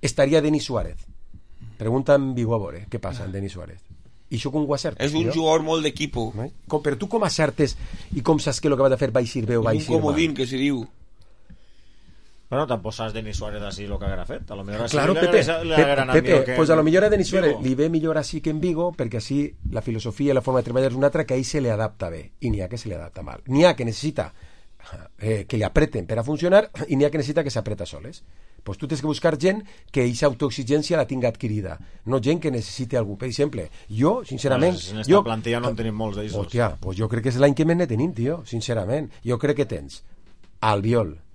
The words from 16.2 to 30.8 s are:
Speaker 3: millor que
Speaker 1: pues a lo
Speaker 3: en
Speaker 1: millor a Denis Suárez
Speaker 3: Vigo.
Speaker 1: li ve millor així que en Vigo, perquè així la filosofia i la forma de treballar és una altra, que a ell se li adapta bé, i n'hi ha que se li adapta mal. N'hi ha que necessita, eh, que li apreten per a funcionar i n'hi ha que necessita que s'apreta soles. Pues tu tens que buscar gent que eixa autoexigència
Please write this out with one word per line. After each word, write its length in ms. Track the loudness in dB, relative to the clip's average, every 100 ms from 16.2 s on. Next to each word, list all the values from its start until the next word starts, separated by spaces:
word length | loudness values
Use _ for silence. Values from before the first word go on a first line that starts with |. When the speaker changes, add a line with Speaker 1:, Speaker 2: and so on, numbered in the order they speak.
| 4
Speaker 3:
millor 140 | 2
que 100 | 2 2
Speaker 1:
pues 100 | 4
a 40 | 4
lo 40 |
Speaker 3:
en 40 |
Speaker 1:
millor 200 | 4 4
a 60 | 4
Denis 180 | 2 2
Suárez 220 | 2 2 2
Speaker 3:
Vigo. 60 |
Speaker 1:
li 100 | 0
ve 140 | 0 2
millor 280 | 0 0 -2
així 220 | -2 -4
que 100 | -4
en 100 | -2
Vigo, 320 | -2 0 -2
perquè 220 | -2 -4 -4
així 220 | -4 -2 -2 -6 -6
la 100 | -4
filosofia 480 | -4 -4 -4 -2 2
i 40 | 2
la 60 |
forma 180 | 4 0
de 80 | 2
treballar 240 | 2 2
és 40 | 4
una 120 | 2
altra, 140 | 2 0
que 80 |
a 20 | -2
ell 40 |
se 160 | 0 -2
li 120 | 0
adapta 360 | 0 -2 -4 -8
bé, 220 | -8 -14 -6
i 100 | -2
n'hi 80 | -2
ha 60 | -2
que 100 | -6
se 100 | -8
li 60 |
adapta 300 | -10 -10 -12 -12
mal. 160 | -12 -2
N'hi 160 | 6
ha 100 | 6
que 100 | 6
necessita, 440 | -2 -2 -4 -4 -6 -8 -20 -20 -20 -20 -16 -16 -16 -8
eh, 260 | -2 -2 -2
que 80 | -2
li 60 | 2
apreten 400 | 4 4 0 -4
per 140 | -4
a 20 |
funcionar 480 | -2 -2 6 6 6 -4 -2
i 80 |
n'hi 100 | 4
ha 60 | 4
que 80 | 2
necessita 240 | 0 0
que 80 | 0
s'apreta 340 | -2 -4 -6
soles. 380 | -8 -10 -14 -16 -18 -20 -20 -16
Pues 160 | -10 -8
tu 80 | -4
tens 140 | -4
que 60 | -2
buscar 260 | 0 0 2
gent 260 | 2 0 -6 -20 -6
que 120 | 0
eixa 220 | 0 2 0
autoexigència 720 | 2 -2 -2 0 0